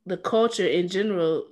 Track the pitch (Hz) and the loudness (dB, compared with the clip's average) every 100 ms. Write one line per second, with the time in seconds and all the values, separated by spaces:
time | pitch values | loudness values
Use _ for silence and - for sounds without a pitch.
0 | 170 139 - 226 226 226 185 160 175 185 | -10 -8 -2 2 2 2 0 2 0 -2
1 | 214 185 160 156 - | -2 0 0 0 -4